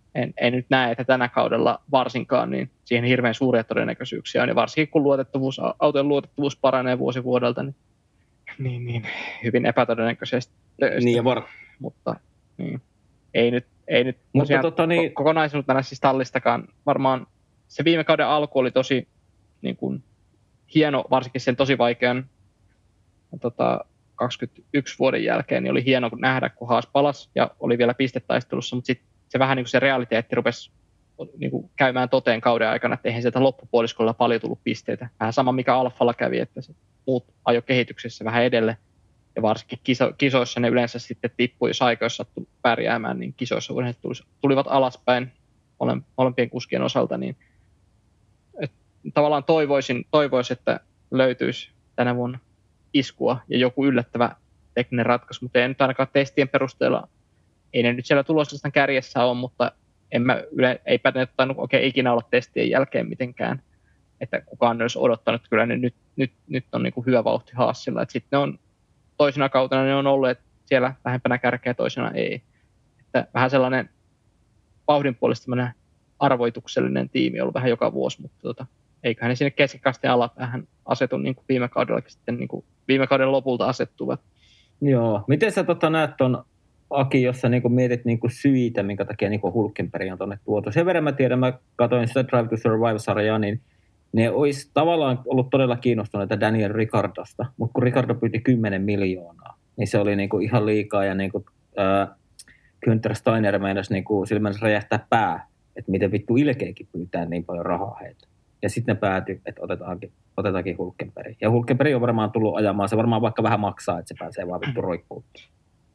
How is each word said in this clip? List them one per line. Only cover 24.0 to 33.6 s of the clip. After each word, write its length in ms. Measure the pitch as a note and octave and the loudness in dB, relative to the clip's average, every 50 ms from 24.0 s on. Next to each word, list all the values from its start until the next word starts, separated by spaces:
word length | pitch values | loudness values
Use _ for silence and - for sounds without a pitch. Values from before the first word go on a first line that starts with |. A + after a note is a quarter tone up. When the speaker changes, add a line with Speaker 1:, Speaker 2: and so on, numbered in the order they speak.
| _ _ _ | _ _ _
Speaker 1:
kaksikymmentäyksi 840 | - A#2+ B2 - - - - _ - - _ - C#3+ C3+ - - - | -6 -4 -4 -4 -6 -10 -10 _ -16 -10 _ -2 -2 -2 -4 -2 0
vuoden 260 | C3+ C3 A#2 A2+ A2 | 0 2 2 0 0
jälkeen, 380 | A2+ A#2 A#2+ B2 - C3+ B2 | 0 0 -2 0 -2 -2 -2
niin 80 | B2+ B2+ | 0 0
oli 140 | C3+ C3+ B2 | 0 0 2
hieno 260 | C3+ B2+ B2 B2 A2+ A#2+ B2 | 2 2 2 0 -2 -4 -2
nähdä, 300 | C3 C3 C3 C3 B2+ B2 | 0 0 0 0 -2 -4
kun 200 | - - A#2+ A#2+ | -4 -8 -2 0
Haas 180 | A#2 A#2 - - | 0 0 0 0
palasi 380 | - C#3 C#3+ C#3+ C3 - - - - | 0 2 2 2 0 -4 -10 -6 -2
ja 160 | B2+ A#2 - - - | -2 -2 -2 -2 -4
oli 180 | - C3 A#2+ A#2+ | -2 0 2 2
vielä 160 | A#2+ A#2+ B2 | 2 2 2
pistetaistelussa, 800 | - C3+ B2 - B2+ - - - B2+ - - - - - - B2 | 0 -2 -2 -4 -6 -4 -2 -2 -2 -2 -4 -6 -6 -6 -6 -6
mut 80 | B2 - | -4 -4
sit 160 | - B2 - _ _ _ _ _ _ | -4 -4 -6 _ _ _ _ _ _
se 100 | - B2+ | -2 0
vähän 180 | C3 C3+ C3+ | 2 2 0
niin 80 | C3 A#2+ | 0 -2
kuin 60 | - | 0
se 100 | - B2 | 0 2
realiteetti 540 | C3+ C#3 C3+ B2 A#2 - A2+ A2+ - - B2 | 2 2 2 0 0 0 0 -2 0 -2 -2
rupesi, 340 | B2 - A#2+ A#2 - - - _ _ _ _ _ _ _ _ _ - - - - D#3+ | 0 0 0 -2 -4 -8 -20 _ _ _ _ _ _ _ _ _ -18 -18 -16 -10 -8
niin 120 | - C3 | -6 -6
kuin, 200 | C3 - - - _ | -4 -6 -8 -6 _
käymään 320 | - C#3 B2+ B2+ B2+ B2+ B2+ | 0 0 2 2 0 0 2
toteen 320 | C#3 C3 - B2+ A2+ A2 | 0 2 2 2 0 2
kauden 280 | - B2 A#2 A2+ A2+ A2 | 2 2 2 2 2 0
aikana, 260 | - A#2 - A#2 A#2 | 0 0 -2 -2 -4
että 140 | - - A#2 | -4 -4 -4
eihän 140 | A#2 A#2+ | -2 -2
sieltä 200 | A#2+ A#2+ A#2 B2+ | -2 0 2 4
loppupuoliskolla 720 | C3+ C3 - - | 2 2 2 -2